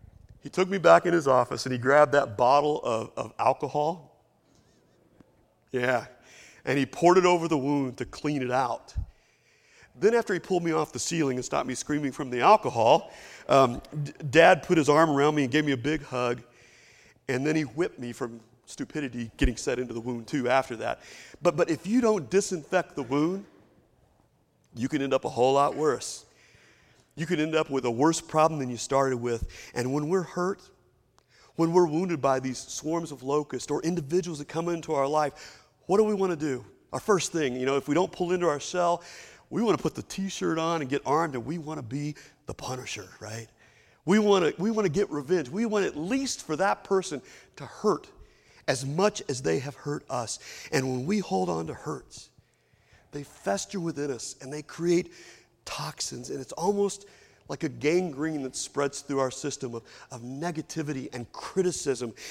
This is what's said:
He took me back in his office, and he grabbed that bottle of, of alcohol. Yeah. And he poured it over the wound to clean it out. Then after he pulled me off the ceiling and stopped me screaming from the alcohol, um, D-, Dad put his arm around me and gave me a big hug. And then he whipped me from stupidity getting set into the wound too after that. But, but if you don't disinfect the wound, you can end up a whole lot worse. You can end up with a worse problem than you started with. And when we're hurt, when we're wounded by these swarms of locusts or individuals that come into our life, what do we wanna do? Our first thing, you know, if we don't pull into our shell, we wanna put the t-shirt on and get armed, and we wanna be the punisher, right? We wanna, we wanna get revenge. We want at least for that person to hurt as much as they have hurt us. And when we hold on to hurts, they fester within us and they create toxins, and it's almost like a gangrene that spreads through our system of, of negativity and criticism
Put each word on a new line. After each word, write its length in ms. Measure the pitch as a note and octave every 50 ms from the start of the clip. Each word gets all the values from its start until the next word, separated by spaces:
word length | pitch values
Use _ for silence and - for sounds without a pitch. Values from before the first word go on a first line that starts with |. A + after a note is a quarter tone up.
| - - - - - - - -
He 100 | - C3+
took 200 | - - F#3+ F3+
me 80 | G3 G3
back 280 | D#3 E3 E3+ E3+ -
in 80 | F3+ E3+
his 140 | E3+ C#3+ C#3
office, 380 | C3 B2 B2 - C3 A#2 -
and 80 | C3 B2+
he 60 | A#2+
grabbed 340 | A2+ C3 C#3 D3+ D3+ C#3 C3+
that 240 | C#3+ B2+ A#2+ G#2+ G2+
bottle 440 | B2 B2 C3+ C#3+ D3 D3+ D3+ - -
of, 280 | A#2+ A#2 A2 A2+ - - -
of 160 | A#2+ A2+ - -
alcohol. 840 | G#2+ A#2 C#3 - - C3+ - D3 D3 D#3 F3 F3 - - _ _ _ _ _ _ _ _ _ _ _ _ _ _ _ _ _ _ _ _ _ _ _ _ _ _ _ _ _ _ _ _
Yeah. 340 | - B2 B2 B2+ C3 A#2 - - - - _ - - - - - - - -
And 140 | C3 C3 C#3+
he 80 | C3+
poured 320 | - - - E3+ E3+ F3+ F#3
it 80 | F3
over 220 | F3+ F3+ E3+ D#3+ E3+
the 100 | D#3+ D3
wound 400 | B2+ C#3+ D3 C#3+ C3+ B2+ A#2+ -
to 80 | B2
clean 360 | - - - - D3+ D3+ C#3
it 100 | C3 A#2+
out. 420 | B2 C3 C3 A#2+ A#2 - - - - - - - - _ _ _ _ _ _ _ _ _ _ _ _ - - _ _ -
Then 140 | - G#3+ A#3
after 200 | A#3 A3 - G3
he 60 | E3+
pulled 240 | - - F#3+ F3 E3+
me 80 | E3
off 220 | D#3 D#3+ D#3 - -
the 60 | A#2+
ceiling 380 | - - E3+ E3+ D3+ C3+ B2+ B2+
and 60 | B2
stopped 240 | - C#3+ C#3+ - B2+
me 80 | B2+
screaming 380 | - - - D3+ D3 D3 C3+ B2
from 160 | - D3 B2+
the 100 | B2 A#2+
alcohol, 720 | B2 - - - - C3 - A#2 A2 A2+ D3 - - - - - - - - - - -
um, 320 | C3 C3+ C3+ A#2+ A#2+ - - - - D#3 D3
D-, 100 | - - - - C#3+
Dad 340 | A#2+ D#3+ E3 F3+ F#3 D#3 -
put 140 | - F3+ E3
his 100 | C#3+ C3
arm 220 | D3 D3+ D#3+ D#3+
around 260 | C#3+ C#3 C#3+ D3+ D#3
me 80 | D3+ C#3
and 80 | B2
gave 140 | B2 D3+ D3+
me 80 | D3 C#3
a 40 | B2
big 260 | A#2 C#3+ D#3 D3+ C#3+
hug. 380 | - C3 B2+ B2 A#2+ B2 B2 A#2+ - _ - - - - - - - - - - - _ _ _ -
And 180 | C3 B2+ C3+
then 100 | D3+ D#3
he 80 | D#3+ D#3
whipped 360 | B2 A2 C#3+ F3 - - -
me 140 | B2 A#2+ A#2
from 260 | - C3+ A#2 A#2 A2+ - _ _ _ _
stupidity 680 | - - - C3 - - D#3 D3 C3 A#2 A#2+ A#2 A2 - -
getting 200 | C#3 B2+ A#2 -
set 220 | - C#3+ B2+ B2
into 140 | B2+ A#2+ A2+
the 60 | A#2
wound 280 | A2+ B2 B2 A#2 A2+ -
too 200 | - C#3+ A#2+ A#2+
after 280 | B2+ C3+ B2+ - A#2+ A2
that. 240 | A2 A#2 A#2 - - - - - - - - -
But, 160 | - F3 D#3 D3+
but 120 | F3 D#3
if 180 | D#3+ C3+ - F3+
you 120 | A3 B3+
don't 300 | A#3+ A3 G#3+ G3 C#3+ A2+
disinfect 640 | - G3 G3+ - F#3+ E3 C#3+ - - F3+ E3+ - -
the 80 | - C3+
wound, 420 | A#2 C3+ C#3+ D3+ E3 F#3 G3 G3+ - _ _ _ _ _ _ _ _ _ _ _ _ _ _ _ _ _ _ _ _ _ _ _ _ -
you 120 | C3 A#2 C3+
can 140 | D#3 C#3+
end 120 | C3+ C3+ C3
up 120 | C3 -
a 40 | A#2
whole 240 | - A2+ B2 C3 C3+
lot 220 | C#3 C#3+ C#3+ -
worse. 500 | C3+ D#3 D3+ B2 B2 - - - - - _ _ _ _ _ _ _ _ _ _ _ _ _ _ _ _ _ _
You 100 | - E3
can 140 | D#3+ F3+ D3
end 160 | D3+ D#3+ D#3
up 140 | D#3 D#3 -
with 160 | C#3 C3+ A#2+
a 60 | B2
worse 300 | A#2 A#2 - E3 E3 -
problem 380 | - - - D#3 D#3 D#3+ D#3+ D3+
than 100 | C3+ B2
you 80 | B2 A#2
started 400 | - - C#3 C3+ C#3 C3+ C3 A#2+
with. 300 | A#2 A#2+ A#2 A2+ - - - - - - -
And 180 | - A#2+ B2+ C3+
when 140 | D3+ D3 D3+
we're 120 | F3+ F#3+
hurt, 400 | E3+ - - F3 F3 F#3 G3 - - - _ _ _ _ _ _ _ _ _ _ _ _ _ _ _ _ _
when 160 | - E3 E3
we're 160 | E3 F3+ F3+ D#3+
wounded 340 | D3 D#3+ F#3+ F#3 E3+ D3
by 180 | B2+ C3+ C3 C3
these 200 | B2+ C3 B2 -
swarms 520 | - - - - - D#3 E3 E3+ E3 C#3+
of 120 | C#3+ B2+ B2
locusts 480 | C3 C#3 D3+ D3 - - B2 - -
or 100 | D3 D3
individuals 560 | - E3 F3+ E3+ D3 C3+ E3 F#3 F#3 F3 E3 C#3+
that 100 | D3 -
come 220 | - D#3+ E3+ F3
into 240 | F3 E3 D3 - D#3
our 140 | C#3 C3+ C#3
life, 560 | D3+ D3+ D3+ C#3+ - - - - - - _ _ _ _ _ -
what 100 | F3+ G#3
do 60 | A3
we 100 | G#3+ G#3+
wanna 220 | G3 F#3+ F#3 F3
do? 280 | D3 D3+ D3+ C3 A#2+ A2 - - _ _ _ -
Our 60 | C3
first 320 | - - G#3 F3 - -
thing, 240 | - E3 D3+ C3 B2
you 100 | B2+ B2+
know, 120 | C3 C#3 C#3
if 100 | C3 -
we 80 | D3
don't 160 | E3 F#3 F3
pull 220 | - - F#3 E3+ F3+
into 140 | F3+ F3 E3
our 120 | D3 C#3+
shell, 420 | - - - F3+ F3 E3+ F3 E3+ - - - - - - - - _ _
we 140 | - E3+ A#3
wanna 160 | A3 - -
put 160 | - D#3 -
the 80 | - A2
t-shirt 560 | - - - F#3+ F#3+ - - G3 E3+ E3 D#3+
on 220 | D#3+ E3 E3+ E3
and 80 | D3 B2+
get 120 | C3 C#3 -
armed, 280 | B2+ C#3+ D#3 E3 D#3+ C3
and 100 | B2 A2+
we 140 | A#2+ E3 F3
wanna 240 | D3 D3 D#3 D3+
be 320 | B2+ A2 B2 C#3+ D3 D3 D3+ - - - - _ _
the 80 | - -
punisher, 540 | - - - B2+ B2+ C3 - - G#2+ F#2 F2 - -
right? 280 | G#2+ G#2 G#2+ A#2 A2+ - _ _ _ _ _ _ _ _ _ _ _
We 140 | D3 F#3+ G#3+
wanna, 340 | G#3 G#3 G3+ F#3+ F3 D3+ - -
we 100 | F3+ A3
wanna 200 | A3+ G#3+ G#3 F#3
get 200 | C#3 F#3+ G#3 -
revenge. 400 | - D3+ C3+ C3+ F#3 F3+ C#3+ B2
We 160 | C#3 G3+ A#3
want 200 | A3+ G#3 G#3 F#3+
at 120 | G3 - C#3+
least 480 | D#3 F#3 B3 C4+ C#4 B3+ - - -
for 100 | - D#3 C#3+
that 260 | F#3 G3+ G#3 - -
person 380 | - G3 F#3+ F3+ - D#3 B2+ - - - - - _ _
to 100 | - C#3+
hurt 420 | A#2+ - - - G#3+ E3+ D3 - - - - - - _ _ _ _ _ - _ -
as 180 | C#3 B2 C3+
much 380 | C3+ C#3+ E3 G3 G#3 G#3 - - -
as 140 | C3+ B2
they 160 | C3 D#3+ E3 D3+
have 160 | B2+ C#3+ -
hurt 300 | - - C#3+ C#3+ - - -
us. 280 | - B2 A#2 G#2 - - - - - - - -
And 160 | - C#3+ C3 C3
when 180 | B2+ B2+ B2+ D#3
we 120 | G#3 G#3+
hold 300 | F3+ - F#3 F#3+ F#3 F3
on 160 | E3+ E3 E3 D#3+
to 60 | D3
hurts, 560 | C3+ - D3 D3+ C3 A#2+ - - - - - _ _ _ _ _ _ _ _ _ _ _ _ _ _ _ _
they 120 | - D3 C#3+
fester 560 | - - - - F#3+ G3 F#3+ - - - G3
within 320 | E3 E3 D#3 C#3+ C#3+ C#3+
us 240 | C3 A2+ - - - -
and 120 | C#3+ C3 D3
they 80 | D3+
create 520 | D3 - - - E3 F3 F3 F3 F3 - - - - - - - _ _ _ _ _
toxins, 640 | - - - D3+ D3+ D3 - - - C3 A#2+ B2 B2+
and 100 | C#3 C#3
it's 140 | C3 - -
almost 540 | - E3 F#3+ G#3 G3+ G3+ G3 - - - - - - - _ _ _ _ -
like 140 | D3+ - -
a 60 | D3+
gangrene 720 | B2+ A#2 A#2 D3 E3 F3+ F#3 F3 C#3 C3 D3+ D#3+ D#3 D3 C3+
that 120 | C3 B2
spreads 440 | - - - - C#3+ C#3+ C#3+ - -
through 180 | - - C#3+ C3+
our 120 | C3+ C3
system 420 | B2 - - D3 B2+ - C3+ B2 A#2
of, 100 | A#2 - - - - - -
of 100 | - A#2+
negativity 920 | A#2 B2 C3 C#3 D#3+ F3 D#3+ D#3 D#3 - - E3 D3+ C#3+ C#3+ C3 B2+ - -
and 180 | B2+ A#2 -
criticism 840 | - - - - - F#3+ F#3 F3+ E3 - - C#3+ C3 A#2 B2 A#2 - - - -